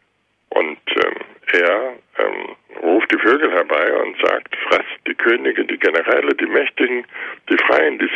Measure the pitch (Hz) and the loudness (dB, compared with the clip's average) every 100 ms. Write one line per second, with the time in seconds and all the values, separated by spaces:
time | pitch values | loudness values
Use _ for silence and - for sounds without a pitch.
0 | _ _ _ _ _ - 82 - - - | _ _ _ _ _ -2 -2 -6 -4 -2
1 | 50 - - - - 90 87 101 127 120 | 0 -2 -12 -14 -2 0 2 0 -2 -10
2 | _ - 50 50 - - _ - 82 90 | _ -4 -2 -2 -10 -14 _ -6 2 2
3 | 170 - - 139 156 87 82 76 87 - | 2 2 2 2 2 0 0 0 2 0
4 | - - 87 - - - - 90 - - | -2 0 0 0 -4 -10 0 0 0 -8
5 | - - 117 123 135 113 - - 95 82 | -8 -2 2 2 0 -2 -4 0 2 2
6 | - 131 143 - - 110 139 - 123 123 | 2 2 2 0 0 0 0 0 -2 -2
7 | 113 - - - - - - 131 - - | -6 -12 -14 -14 -2 0 2 2 2 0
8 | - | -4